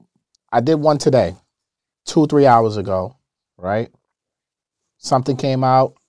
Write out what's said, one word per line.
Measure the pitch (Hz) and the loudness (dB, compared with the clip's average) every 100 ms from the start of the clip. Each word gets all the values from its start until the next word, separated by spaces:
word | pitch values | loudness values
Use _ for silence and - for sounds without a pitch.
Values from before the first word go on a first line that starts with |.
| _ _ _ _ _ | _ _ _ _ _
I | 120 | -2
did | 120 160 | 0 0
one | 151 147 | 0 0
today, | - 131 92 90 _ _ _ _ _ _ | 0 0 0 -6 _ _ _ _ _ _
two, | - - 151 | -4 0 0
three | 147 139 | 4 4
hours | 117 113 104 | 4 2 -2
ago, | 95 95 92 - _ _ _ _ | -6 -6 -6 -12 _ _ _ _
right? | 90 104 120 _ _ _ _ _ _ _ _ _ _ _ | -6 -6 -6 _ _ _ _ _ _ _ _ _ _ _
Something | - 131 131 135 | -4 -2 -2 -4
came | 139 131 | -4 -2
out. | 131 131 131 - | 2 2 2 -4